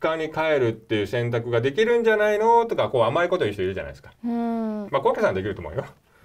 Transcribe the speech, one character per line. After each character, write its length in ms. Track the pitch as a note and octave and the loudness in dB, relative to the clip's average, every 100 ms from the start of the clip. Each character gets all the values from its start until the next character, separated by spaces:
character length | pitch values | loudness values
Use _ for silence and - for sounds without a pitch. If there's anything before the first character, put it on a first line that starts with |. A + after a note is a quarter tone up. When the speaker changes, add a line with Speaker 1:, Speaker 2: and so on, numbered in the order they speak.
Speaker 1:
家 160 | D#3+ D#3+ | -2 -2
に 160 | D#3 | -4
帰 260 | D#3 D#3+ D3 | -2 2 2
る 80 | A#2+ | 2
っ 40 | |
て 220 | A2 - G#2+ | -2 -2 -2
い 80 | |
う 40 | G2 | 0
選 240 | B2 A#2+ | -2 -2
択 180 | A#2+ A#2+ | -2 0
が 120 | A#2+ | 0
で 100 | C3+ | 0
き 140 | C#3 A3+ | 2 2
る 120 | A#3 | 2
ん 60 | |
じ 80 | A3 | 2
ゃ 60 | G#3+ | 2
な 160 | G#3 | 2
い 60 | G#3 | 2
の 260 | A3 A#3 A3+ | 4 4 4
と 100 | C3 | 0
か、 140 | G#2+ | 0
こ 100 | B2+ | 2
う 40 | |
甘 200 | A2 D#3+ | 2 2
い 60 | F3 | 0
こ 80 | F3+ | 0
と 80 | A2+ | -2
言 60 | |
う 20 | |
人 80 | G2 | -2
い 60 | F#2+ | -4
る 60 | |
じ 60 | F2 | -4
ゃ 40 | |
な 60 | C#2+ | -8
い 20 | |
で 20 | C#2 | -14
す 60 | |
か。 80 | - - | -20 -10
Speaker 2:
う 60 | A#3+ | -6
ん。 640 | A#3 A#3 A3+ A3 G#3+ G#3 | -4 -4 -4 -4 -6 -4
Speaker 1:
ま 80 | - | 0
あ、 20 | |
小 100 | A#3+ | 0
池 80 | B3+ | 2
さ 100 | F#3 | 0
ん 20 | |
で 80 | F#2+ | 0
き 60 | G2+ | -4
る 80 | F#2 | -6
と 60 | |
思 80 | D#2 | -8
う 60 | D#2 | -8
よ。 100 | - - _ _ | -10 -14 _ _